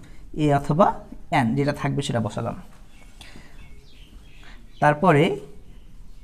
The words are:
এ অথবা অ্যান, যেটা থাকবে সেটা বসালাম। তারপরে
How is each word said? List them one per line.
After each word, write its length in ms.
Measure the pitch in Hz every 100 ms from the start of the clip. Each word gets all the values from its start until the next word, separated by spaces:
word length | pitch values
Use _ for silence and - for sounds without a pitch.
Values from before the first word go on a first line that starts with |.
| - - -
এ 200 | - 151
অথবা 400 | 139 143 156 202 - - - -
অ্যান, 240 | 156 117
যেটা 180 | 135 139
থাকবে 300 | 139 139 139
সেটা 180 | 139 123
বসালাম। 340 | 110 - 113 - - - - - - - - - - - - - - - - - - - - - - -
তারপরে 600 | 147 147 185 143 170 415 - - - - - - - -